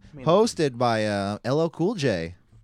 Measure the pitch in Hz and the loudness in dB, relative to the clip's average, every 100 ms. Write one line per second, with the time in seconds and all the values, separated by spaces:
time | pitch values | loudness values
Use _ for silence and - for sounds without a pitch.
0 | - 151 131 180 220 - 151 120 123 113 | -10 -6 2 4 2 0 -2 0 0 2
1 | 107 101 98 104 113 139 165 - 170 226 | 0 0 -2 -4 -2 0 0 0 -2 0
2 | 139 92 82 90 _ - | 0 0 -4 -10 _ -20